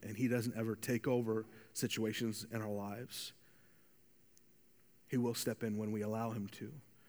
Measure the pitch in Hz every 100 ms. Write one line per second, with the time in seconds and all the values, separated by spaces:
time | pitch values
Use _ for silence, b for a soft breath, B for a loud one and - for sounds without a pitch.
0 | 107 104 120 123 117 113 113 107 - 117
1 | 143 123 113 110 110 B B - 120 -
2 | 110 110 117 107 - 117 107 104 101 104
3 | 131 - - - b b b b b b
4 | - - - - - - - - - -
5 | - 127 120 113 127 113 113 104 107 107
6 | 104 110 117 113 101 - 107 147 - b